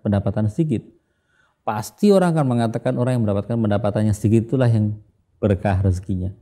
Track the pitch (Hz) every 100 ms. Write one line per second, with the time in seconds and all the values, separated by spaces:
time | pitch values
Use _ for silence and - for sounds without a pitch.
0 | - 101 101 107 107 - 160 113 - _
1 | _ _ _ _ _ _ - 107 - _
2 | 208 190 180 160 135 117 117 120 131 127
3 | 123 127 107 101 101 117 110 104 104 107
4 | 107 101 104 113 110 131 123 110 107 104
5 | _ _ _ _ 107 95 104 95 98 90
6 | - 95 92 -